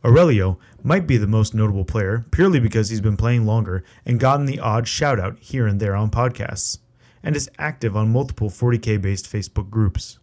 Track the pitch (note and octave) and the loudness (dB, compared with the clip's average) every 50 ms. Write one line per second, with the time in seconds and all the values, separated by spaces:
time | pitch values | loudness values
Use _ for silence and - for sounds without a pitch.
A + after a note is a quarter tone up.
0 | - A2+ A2+ D#3 F3+ E3+ C3+ G#2 F#2 F#2 F#2 - - - - - - A#2+ D#3 G3 | 6 8 8 8 8 6 4 2 2 0 -2 -2 -6 -20 -20 -8 -2 0 0 0
1 | F3+ D3+ C3 A#2 G#2 G2 G#2+ A2 G#2+ - - A2 A2 G#2+ G2+ G2 F#2 - - A2 | 2 2 2 2 2 2 2 2 0 0 0 0 0 0 0 -2 -4 -4 -2 -2
2 | G2+ F#2+ G#2 A#2+ A#2 - - - E3+ G3 F#3 C#3+ A#2 A2+ - A#2 G#2+ G2 A2+ G#2+ | -2 -2 -2 -4 -4 -4 0 2 4 4 4 2 2 2 0 0 -2 0 -2 -2
3 | G2 A2 G#2 F#2+ A2+ A#2 A#2+ A#2+ A2+ G#2+ G#2+ A2+ A2 F2+ F2+ F#2 F2 _ - - | -2 -2 0 0 0 0 2 2 2 2 2 0 0 -2 -4 -6 -6 _ -20 -18
4 | _ - B2 A#2 C3 C3 C#3 C#3+ C#3+ C#3 C3+ - - A#2+ G#2+ A2+ A#2+ A2+ - - | _ -2 -2 2 4 2 2 2 0 -2 -4 -4 -4 -2 0 0 -2 -2 -4 -2
5 | D3 D3 C3+ G#2+ F2+ F#2+ - - - - - C3 A#2+ G#2+ G2+ G2+ G#2+ G2+ G2 G2+ | 0 0 0 0 -2 -4 -6 -8 -16 -8 -4 -2 0 0 0 0 -2 -2 0 0
6 | G#2+ G#2+ G2 A2+ A#2+ B2+ - - - - - G2+ - - - - _ _ _ _ | -2 -2 0 0 0 0 -2 -4 -10 -10 -6 -6 -6 -6 -6 -10 _ _ _ _
7 | _ _ _ _ - E3 D#3 D3 D3 - _ _ D3+ D3+ D3+ - - A2+ F#2+ G#2+ | _ _ _ _ -6 -4 -4 -4 -4 -6 _ _ -8 -8 -8 -4 -6 -4 -2 0
8 | G#2+ A2 A2+ B2 C3+ C3+ - - A2+ G#2 G2 - - A#2+ A#2+ A2 - A2+ G#2+ G#2+ | 0 2 2 0 0 -2 -4 -4 -4 -6 -4 -2 0 0 0 0 0 -2 -2 -2
9 | F#2 G2 G2+ F#2 - - - G#2+ F#2+ - _ - G#2 G2 G2+ A2+ A2 G2 - - | 0 -2 -4 -4 -6 -8 -8 -8 -8 -6 _ -8 -8 -4 -2 0 0 0 0 -2
10 | - - - _ | -8 -8 -16 _